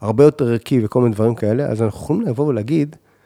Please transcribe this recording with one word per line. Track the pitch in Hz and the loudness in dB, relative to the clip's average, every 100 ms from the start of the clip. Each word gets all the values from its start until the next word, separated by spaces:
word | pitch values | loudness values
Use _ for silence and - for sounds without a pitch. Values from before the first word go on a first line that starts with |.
הרבה | 104 110 | -2 4
יותר | 151 - 120 | 4 4 -2
ערכי | 117 - 131 107 | -2 0 0 2
וכל | 127 | 2
מיני | 120 | 2
דברים | 104 113 113 | 2 0 0
כאלה, | 107 120 135 | -2 -2 -2
אז | 110 | -2
אנחנו | 110 - | -2 -4
יכולים | - 185 | -4 -2
לבוא | 208 120 151 | -2 -2 -2
ולהגיד, | 113 110 156 147 - _ _ | -2 -2 -2 -2 -8 _ _